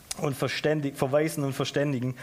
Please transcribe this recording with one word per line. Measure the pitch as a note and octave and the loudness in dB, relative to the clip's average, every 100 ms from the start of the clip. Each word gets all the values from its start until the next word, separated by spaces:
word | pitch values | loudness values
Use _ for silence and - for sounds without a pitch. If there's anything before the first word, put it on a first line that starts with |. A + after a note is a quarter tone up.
| - - | -12 -4
und | D3+ C3 | -4 -2
Verständig-, | C3 - D3+ D3+ C#3 C3+ | -2 0 2 2 0 0
vor | C3+ | 2
Weisen | D3 D#3+ D#3+ | 4 2 0
und | C#3 | -2
Verständigen | C3 C3+ C#3+ D3 C3 B2+ B2+ | 0 0 0 2 0 -2 -4